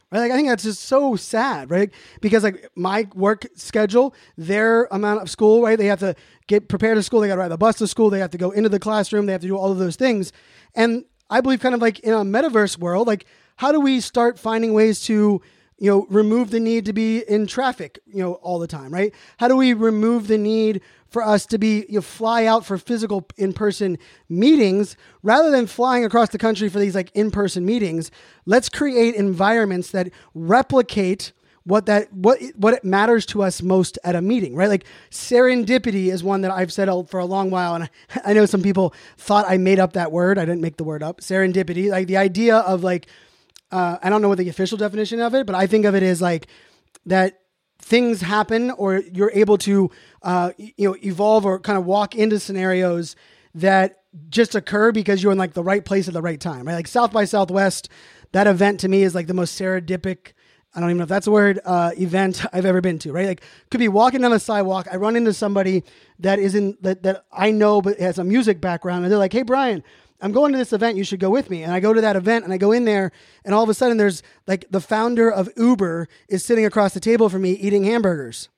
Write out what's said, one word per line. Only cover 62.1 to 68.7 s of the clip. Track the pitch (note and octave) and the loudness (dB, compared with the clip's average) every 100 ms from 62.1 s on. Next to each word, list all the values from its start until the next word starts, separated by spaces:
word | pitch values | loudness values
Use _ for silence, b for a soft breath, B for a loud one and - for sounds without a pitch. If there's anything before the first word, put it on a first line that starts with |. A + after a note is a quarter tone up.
| F3+ F#3+ F#3 - | 0 -2 -2 -6
I've | F3+ F#3 | -2 0
ever | F#3 | 0
been | F3+ D#3+ | 0 -4
to, | D#3 | -6
right? | D3+ G3 | -4 -4
Like, | F#3 b b b | -6 b b b
could | B3 | 0
be | A#3 | 2
walking | G3+ A#3+ C4 | 4 2 4
down | B3 | 2
the | A3+ | 2
sidewalk, | - G#3+ F#3+ F#3+ F3+ | 0 -2 -2 -4 -6
I | F#3 | -4
run | G#3 A#3 | -2 0
into | A#3 | 0
somebody | G3+ G#3 G3 F#3+ F#3 - b b b | 0 -2 -2 0 -2 -4 b b b
that | F3+ G3 | -2 0
is | G3 | 0
in, | G3+ G3 G#3 | 0 -2 -4
that, | F#3 F#3 | -4 -2
that | F#3+ F#3+ - | -2 -4 -8
I | - G3+ | -2 0
know | G#3+ G#3 G#3 | 2 4 4
but | F#3+ G3+ | 0 -2
has | F3+ F3 | -2 -2
a | |
music | F3+ A3+ A3 F3+ | 0 0 2 0
background, | F#3 | -2